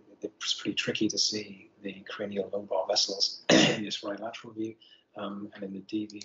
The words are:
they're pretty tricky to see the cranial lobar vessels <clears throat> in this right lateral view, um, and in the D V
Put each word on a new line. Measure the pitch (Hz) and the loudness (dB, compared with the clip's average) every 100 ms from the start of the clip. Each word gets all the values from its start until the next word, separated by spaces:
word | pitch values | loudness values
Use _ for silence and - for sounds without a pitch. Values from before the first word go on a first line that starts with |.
| - - | -12 -10
they're | 104 - - - | -10 -6 -4 -2
pretty | 110 | -2
tricky | 98 - - 107 | 0 0 2 2
to | 101 | 4
see | - 107 101 95 - _ | 2 0 -6 -14 -20 _
the | 101 95 - | -10 -10 -12
cranial | - 104 101 95 | -6 -2 -2 -2
lobar | 101 104 95 - | -4 0 0 2
vessels | - - 98 - - - | 2 2 2 0 0 6
<clears throat> | |
in | - - - | 8 8 4
this | 101 - | -2 -4
right | 107 101 | -6 -6
lateral | 113 - 117 | -6 -8 -12
view, | 110 110 - - - _ - | -6 -6 -6 -20 -20 _ -8
um, | 101 101 104 | -8 -6 -10
and | - | -8
in | 98 | -8
the | 95 | -8
D | - 110 104 | -4 -4 -4
V | 101 | -8